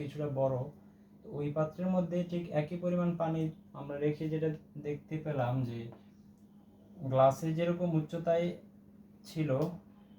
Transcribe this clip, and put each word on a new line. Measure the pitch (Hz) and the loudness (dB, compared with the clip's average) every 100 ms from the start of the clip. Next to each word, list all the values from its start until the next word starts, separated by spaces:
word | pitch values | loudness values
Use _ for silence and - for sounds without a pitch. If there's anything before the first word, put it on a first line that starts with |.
কিছুটা | 143 147 147 135 | -6 -4 -2 2
বড়, | 135 127 131 - - - - - - 143 | 2 0 -4 -10 -20 -20 -20 -20 -10 -6
ওই | 147 151 | -2 0
পাত্রের | 156 - 185 | -2 0 0
মধ্যে | 185 170 175 175 | 2 2 0 0
ঠিক | 175 170 151 | -2 -2 -2
একই | 151 175 | -2 -2
পরিমাণ | 175 175 175 170 | 0 2 2 2
পানি | 160 160 160 - - 135 | 0 0 0 -4 -14 -12
আমরা | 143 143 147 | -8 0 0
রেখে | 147 156 | 0 -2
যেটা | 156 156 156 - 147 147 | 0 -2 -4 -10 -10 -6
দেখতে | 143 - 156 | -6 -6 -6
পেলাম | 156 135 120 131 120 | -2 0 0 0 -2
যে | 117 117 - - - - - - - - - - - 135 | -4 -10 -14 -20 -20 -20 -20 -20 -20 -20 -20 -20 -8 0
গ্লাসে | 131 135 135 160 160 | 6 6 6 0 0
যেরকম | 170 175 175 160 | 2 2 2 0
উচ্চতায় | 151 170 170 165 175 - - - - - - - - | 0 -2 2 2 2 -4 -14 -20 -20 -20 -20 -20 -8
ছিল, | 160 143 131 170 - - - - | -2 0 2 0 -4 -14 -20 -20